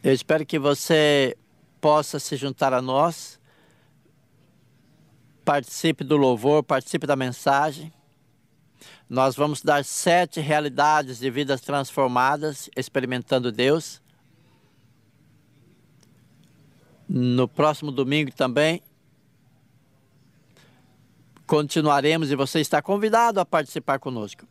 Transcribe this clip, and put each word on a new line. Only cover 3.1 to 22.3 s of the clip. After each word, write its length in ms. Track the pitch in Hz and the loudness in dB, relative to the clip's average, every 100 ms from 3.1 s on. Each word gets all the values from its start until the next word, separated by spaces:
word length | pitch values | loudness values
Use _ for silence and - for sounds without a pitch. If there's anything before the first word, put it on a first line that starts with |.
| 160 - - _ _ _ _ _ _ _ _ _ _ _ _ _ _ _ _ _ _ _ _ - | -2 -16 -20 _ _ _ _ _ _ _ _ _ _ _ _ _ _ _ _ _ _ _ _ -2
participe 580 | 143 - - 165 147 | -2 -4 -4 -2 -2
do 140 | 135 151 | 0 2
louvor, 440 | 135 120 127 151 | 4 2 2 2
participe 440 | 131 135 - 165 143 | 2 -4 -2 -6 -2
da 100 | 139 | -2
mensagem. 760 | 127 120 147 139 151 143 165 _ _ _ _ _ _ _ _ _ - - _ | -2 -2 0 0 0 -4 -16 _ _ _ _ _ _ _ _ _ -20 -20 _
Nós 280 | 123 131 131 | 0 0 2
vamos 260 | 151 143 | -2 -2
dar 220 | - 147 | 0 0
sete 560 | 135 - - 170 180 - | 0 -4 2 2 0 -4
realidades 800 | 147 151 151 131 147 156 135 120 | -2 -2 -2 0 2 2 0 -6
de 100 | 131 | -4
vidas 300 | 123 139 131 | -4 -2 -4
transformadas, 1080 | - 143 135 - 135 123 127 147 156 143 - - | -2 -4 -4 -2 0 2 2 0 -4 -8 -12 -10
experimentando 760 | 123 139 127 127 117 131 123 | -4 -4 -2 -6 -2 -2 0
Deus. 500 | 110 127 160 - - _ _ _ _ _ _ _ _ _ _ _ _ _ _ _ _ _ _ _ _ _ _ _ _ _ _ _ _ _ _ - | 0 2 2 -2 -18 _ _ _ _ _ _ _ _ _ _ _ _ _ _ _ _ _ _ _ _ _ _ _ _ _ _ _ _ _ _ -4
No 380 | 139 123 123 123 | 0 2 2 0
próximo 460 | - 151 151 151 | 2 2 2 -6
domingo 400 | 131 131 147 143 | -4 0 0 -2
também 500 | - 131 123 156 170 _ _ _ _ _ _ _ _ _ _ _ _ _ _ _ _ _ _ _ _ _ _ _ _ _ _ - | -2 0 2 2 0 _ _ _ _ _ _ _ _ _ _ _ _ _ _ _ _ _ _ _ _ _ _ _ _ _ _ 0
continuaremos 840 | 151 147 - 151 143 139 160 151 | 0 2 0 2 2 2 0 0